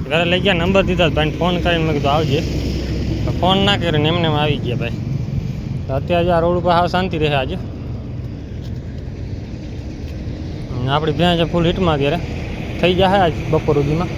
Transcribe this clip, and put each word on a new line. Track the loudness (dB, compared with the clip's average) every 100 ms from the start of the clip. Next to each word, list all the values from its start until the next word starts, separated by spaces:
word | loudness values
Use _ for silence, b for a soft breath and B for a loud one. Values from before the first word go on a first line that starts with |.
ઘરે | 0 0 2
લઈ | 2
ગયા, | 2
નંબર | 2 4 4
દીધા | 4 4 4
ભાઈને | 4 0 2
ફોન | 0 2
કરીને | 2 2
મેં | 2
કીધું | 2 2
આવજે. | 2 2 0 0 -2 -2 -2 -2 -2 -2 -2 -2
તો |
ફોન | 0 2 4
ના | 2 2
કર્યો | 2
ને | 2 2
એમને | 2 2
એમ |
આવી | 2 0 0
ગયા | -2 -2
ભાઈ. | -4 -4 -4 -4 -2 -4 -4 -6 -6 -6 -4
તો |
અત્યારે | -4 0 2 4
જો |
આ | 4
રોડ | 4 2
ઉપર | 2
હાવ | 2 2
શાંતિ | 2 0 0
રહે | 0
આજે. | 0 0 -4 -6 -8 -8 -8 -8 -10 -10 -10 -10 -10 -8 -8 -8 -10 -10 -10 -8 -8 -8 -10 -10 -10 -10 -10 -10 -8 -8 -8 -8 -8 -6
અને | -4 0
આપણી | 0 0
બેન | 2 2 2
છે |
ફૂલ | 2 2 0
હીટમાં | 2 2 2
અત્યારે. | 2 0 -4 -6 -6 -8 -8 0
થઈ | 2
જશે | 4
આજ | 4 4 2 0 0
બપોર | 0 2 2
સુધીમાં. | 2 0 -2